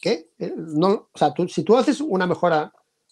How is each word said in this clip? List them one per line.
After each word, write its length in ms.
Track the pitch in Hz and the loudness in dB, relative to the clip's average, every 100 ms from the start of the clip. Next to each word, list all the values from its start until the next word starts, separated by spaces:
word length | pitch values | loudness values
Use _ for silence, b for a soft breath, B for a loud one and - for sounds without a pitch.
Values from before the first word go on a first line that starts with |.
¿qué? 300 | 175 240 - - | -4 -4 -6 -10
Eh, 140 | 175 339 | -10 -8
no, 540 | 160 151 185 214 - | -6 0 2 0 -4
o 60 | - | -2
sea, 140 | 151 | 0
tú, 140 | 147 175 | 0 -4
si 140 | - | -2
tú 120 | 147 247 | 2 2
haces 240 | 269 262 | 2 -2
una 260 | 302 190 180 | -2 -2 -2
mejora 460 | 160 175 156 165 _ _ _ _ | 0 0 0 -2 _ _ _ _